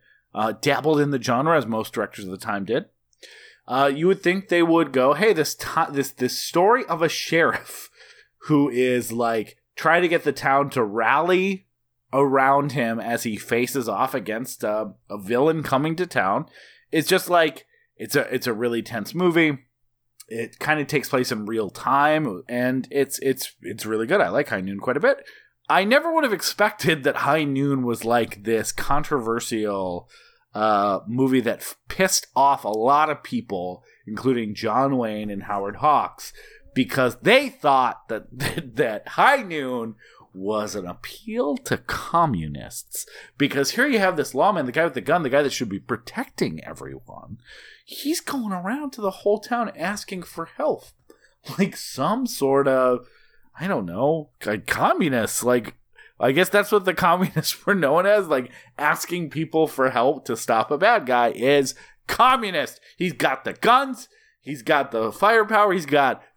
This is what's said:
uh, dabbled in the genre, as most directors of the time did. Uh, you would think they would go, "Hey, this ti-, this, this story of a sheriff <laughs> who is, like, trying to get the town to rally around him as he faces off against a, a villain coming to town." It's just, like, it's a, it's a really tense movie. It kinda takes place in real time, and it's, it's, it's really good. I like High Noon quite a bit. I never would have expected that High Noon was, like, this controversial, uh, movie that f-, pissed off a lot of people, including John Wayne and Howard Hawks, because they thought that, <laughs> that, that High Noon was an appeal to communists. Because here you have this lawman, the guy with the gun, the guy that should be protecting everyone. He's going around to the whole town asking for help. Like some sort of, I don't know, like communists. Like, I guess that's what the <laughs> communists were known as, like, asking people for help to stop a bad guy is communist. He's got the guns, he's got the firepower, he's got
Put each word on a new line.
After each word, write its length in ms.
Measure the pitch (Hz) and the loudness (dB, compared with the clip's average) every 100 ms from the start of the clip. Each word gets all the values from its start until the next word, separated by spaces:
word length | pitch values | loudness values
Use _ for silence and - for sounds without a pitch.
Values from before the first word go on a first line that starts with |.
| _ _ _ | _ _ _
uh, 200 | - 110 | -4 -4
dabbled 460 | 107 147 139 143 147 | -2 0 2 2 2
in 120 | 147 | 2
the 100 | 135 | 0
genre, 340 | 117 120 156 160 | 0 0 2 2
as 120 | 110 | 0
most 260 | 110 107 | -4 -4
directors 320 | 120 101 - 95 | -4 -6 -6 -12
of 60 | |
the 60 | 92 | -10
time 280 | 113 101 95 | -6 -6 -2
did. 200 | 127 208 _ _ _ - - - _ - | -4 -4 _ _ _ -20 -20 -20 _ -4
Uh, 240 | 127 143 | 0 2
you 140 | 139 175 | 2 2
would 160 | 190 | 2
think 240 | 175 190 190 | 2 0 0
they 160 | 175 | 2
would 280 | 165 165 151 | 4 4 4
go, 220 | 131 131 | 2 4
"Hey, 200 | 147 220 | 4 4
this 200 | 165 139 | 2 0
ti-, 380 | - - 160 160 | -4 -4 -2 -2
this, 180 | 139 135 | -2 -4
this 260 | - 127 - | -2 -4 -4
story 460 | - 170 196 254 214 | -2 2 4 4 0
of 180 | 165 | -2
a 60 | 160 | -2
sheriff 840 | - - 165 143 - - - - _ - - | -2 -2 2 2 0 -8 -18 -18 _ -20 -20
<laughs> 220 | _ _ - | _ _ 0
who 220 | 147 143 | 2 2
is, 420 | 120 127 123 110 | 2 2 0 -2
like, 460 | 113 117 113 104 - _ - | -2 -2 -2 -4 -12 _ -2
trying 260 | 160 170 | 2 4
to 60 | 175 | 4
get 160 | 165 | 2
the 80 | 147 | 0
town 380 | 139 147 139 139 | -2 0 2 0
to 120 | 131 | 0
rally 840 | 107 110 113 139 175 185 190 190 _ _ _ _ - | -2 0 2 2 4 2 2 -4 _ _ _ _ -4
around 600 | 135 143 135 135 139 143 | 0 4 4 4 4 2
him 280 | 135 113 113 | -2 -2 -2
as 220 | 104 117 | -4 -4
he 160 | 117 104 | -4 -6
faces 500 | - 117 123 139 113 | -2 0 0 -2 -2
off 280 | 98 127 131 | 0 -2 -2
against 480 | 98 107 127 - | -6 -8 -8 -6
a, 300 | 110 107 107 - - | -4 -2 -4 -10 -14
a 80 | 104 | -12
villain 420 | 95 120 156 160 | -2 2 2 2
coming 340 | 131 131 156 165 | 0 0 0 -2
to 120 | 175 | -2
town." 400 | 127 95 113 165 - - - - | 0 0 0 -4 -16 -20 -20 -4
It's 160 | 160 - | -2 2
just, 220 | 185 - | 0 4
like, 380 | 175 160 - _ _ _ - | 2 2 -2 _ _ _ -14
it's 180 | 107 143 | -2 -2
a, 60 | 117 | 0
it's 140 | 127 123 | -2 -2
a 60 | |
really 280 | 107 120 117 | -2 -2 -2
tense 320 | 104 117 101 | -4 -8 -6
movie. 460 | 165 180 165 156 139 _ _ _ _ _ _ - | 0 2 4 2 0 _ _ _ _ _ _ -14
It 300 | 113 113 - | -10 -10 -8
kinda 260 | - 151 135 | -2 -2 0
takes 240 | 151 - | -4 -2
place 220 | 131 127 | -2 -2
in 140 | 110 104 | -4 -4
real 240 | 113 95 | -4 -4
time, 720 | - 123 139 147 156 143 95 - | -4 0 2 2 2 -2 -6 -6
and 380 | 123 127 131 123 | -2 -2 -2 -4
it's, 300 | 139 135 - | -2 -2 -2
it's, 360 | 135 131 - _ | -2 -2 -6 _
it's 240 | - 104 107 | -12 -10 -4
really 220 | 110 113 | -4 0
good. 140 | 196 | 0
I 80 | 98 | 2
like 200 | 113 - | 0 -2
High 120 | 101 | -4
Noon 180 | 95 98 | -6 -6
quite 180 | 123 127 | -4 0
a 20 | |
bit. 240 | 247 - - - _ _ - | 0 0 -6 -20 _ _ 0
I 120 | 165 | 2
never 280 | 202 277 330 | 4 2 2
would 120 | 320 | 0
have 100 | 277 | 0
expected 720 | 185 - - 208 - 175 151 | -2 -4 0 0 0 0 2
that 140 | 135 - | 0 0
High 260 | 139 160 | 0 0
Noon 400 | 143 135 143 135 | 0 0 0 0
was, 200 | 123 117 | 0 -2
like, 400 | 110 120 117 101 | 2 2 0 -4
this 280 | 104 113 107 | -2 -2 -2
controversial, 1400 | - - 143 - 139 113 117 - 113 104 98 92 87 - - _ _ _ 107 | -4 0 0 0 -2 -2 -4 -4 -4 -2 -4 -6 -8 -12 -20 _ _ _ -2
uh, 460 | 110 104 101 95 101 | 2 2 2 0 -4
movie 340 | 123 135 131 | 0 2 2
that 180 | 113 101 | 0 -4
f-, 180 | - - - | -10 -16 -12
pissed 380 | - 190 - - - | -2 0 0 -2 2
off 280 | 139 135 | 2 2
a 60 | 104 | -2
lot 420 | 107 117 143 156 | 0 2 4 2
of 100 | 147 | -2
people, 640 | - 120 - 95 90 90 _ _ - | -6 -8 -6 -8 -8 -12 _ _ -12
including 480 | 107 131 120 110 101 | -4 0 0 -2 -6
John 420 | 110 117 139 131 | -2 0 0 0
Wayne 320 | 110 107 104 | -2 -6 -8
and 140 | 101 | -8
Howard 320 | - 101 98 104 | -6 -6 -6 0
Hawks, 580 | 147 135 90 - - - - - - | 2 2 0 -8 -18 -18 -20 -20 -8
because 440 | 131 127 135 127 - | -2 -2 2 0 0
they 280 | 160 262 277 | 4 4 2
thought 580 | - 147 135 123 - - | -2 2 4 2 -2 -10
that, 160 | 107 - | -10 -10
<laughs> 60 | 127 | -8
that, 360 | - - 131 113 | -6 -6 -10 -4
that 300 | 123 104 - | -2 -2 -6
High 340 | - 226 285 | 2 4 4
Noon 500 | 196 160 131 123 113 107 - - _ | -2 -6 -6 -6 -6 -12 -20 -20 _
was 420 | 92 95 107 107 101 | -10 -4 -2 -2 -6
an 120 | 90 | -10
appeal 680 | - - - - 226 285 262 | -12 -16 -16 -8 -4 -2 -4
to 200 | - - | -4 -6
communists. 1300 | - - - 170 160 92 78 71 - - - - - - - - | -4 -8 -2 0 2 0 -4 -10 -12 -16 -14 -12 -14 -16 -16 -2
Because 340 | 143 135 135 | 0 0 -2
here 160 | 220 285 | 0 2
you 120 | 226 | 4
have 180 | 190 165 | 2 0
this 160 | - | -4
lawman, 320 | 131 185 180 127 | 2 2 2 -2
the 60 | |
guy 140 | 151 170 | 0 -2
with 100 | 127 | -2
the 60 | |
gun, 200 | 123 175 | 0 0
the 80 | 139 | 2
guy 140 | 139 | 2
that 80 | 143 | 2
should 160 | - 113 | -2 -6
be 100 | 95 | -6
protecting 840 | - 117 - - - - 131 80 | -6 -8 -6 -10 -10 -4 -4 -4
everyone. 720 | - - 135 - - - - - - - - - - | -14 -14 -14 -16 -18 -20 -18 -18 -20 -20 -20 -20 -18
He's 360 | - 277 349 | -8 -4 -4
going 300 | - 285 214 | -4 -6 -4
around 400 | 185 185 277 294 | -4 -4 -4 -6
to 80 | - | -4
the 100 | 196 | -4
whole 280 | - 202 202 | -2 0 0
town 320 | - 240 220 - | 0 -4 -4 -4
asking 480 | 170 208 - 185 | -6 -6 -8 -10
for 220 | 156 - 165 | -10 -12 -12
help. 400 | - 294 - - _ _ _ _ _ - 143 | -4 -2 -2 -6 _ _ _ _ _ -12 -2
Like 180 | 190 - | -2 -2
some 520 | - - 151 226 254 | -12 -4 -2 -2 -4
sort 400 | - 135 135 135 | -2 2 4 4
of, 400 | 131 127 123 - _ _ _ _ - | 4 4 0 -4 _ _ _ _ -10
I 80 | 175 | -4
don't 200 | 156 90 | -4 -4
know, 420 | 90 139 160 147 - 107 | -2 0 0 -6 -10 -4
like 220 | 107 - | -4 -4
communists. 760 | - 185 349 170 123 104 - | 0 2 2 2 2 0 -2
Like, 320 | 117 123 107 - _ _ - - | 2 2 0 -16 _ _ -18 0
I 120 | 123 | 2
guess 180 | 139 180 | 4 4
that's 220 | 208 202 | 2 4
what 140 | 208 190 | 2 2
the 80 | |
<laughs> 120 | 165 180 | 2 2
communists 600 | 180 185 - - - - | 2 2 -2 -4 -4 0
were 80 | |
known 320 | 196 139 160 196 | 2 4 4 4
as, 220 | 208 175 | 2 2
like, 240 | 135 123 - - - | 0 -2 -12 -20 -2
asking 540 | 147 165 - 175 160 | 0 0 -4 -6 -6
people 340 | 151 156 160 156 | -6 -2 2 2
for 220 | - 131 | 2 2
help 360 | 123 127 - - | 4 2 0 -4
to 120 | 117 | -6
stop 320 | - 110 - | 0 0 2
a 80 | 143 | 2
bad 300 | 202 226 127 | 4 2 2
guy 220 | 123 120 | 2 2
is 420 | - 127 143 131 - - _ - | 2 2 4 2 -6 -18 _ -8
communist. 720 | - 247 254 208 165 123 - - - | 2 4 4 0 -4 -4 -8 -18 -6
He's 160 | 180 | -6
got 300 | 139 156 135 | 0 -2 -2
the 100 | 110 | -8
guns, 540 | - - 247 269 254 - _ _ _ | -2 4 4 2 -8 -16 _ _ _
he's 220 | 131 143 | -12 -8
got 300 | 113 147 135 | 2 2 2
the 200 | 113 110 | 0 -2
firepower, 640 | - 202 226 214 220 208 | 2 4 4 4 4 4
he's 140 | 180 143 | 2 2
got 340 | 143 135 - _ | 4 4 0 _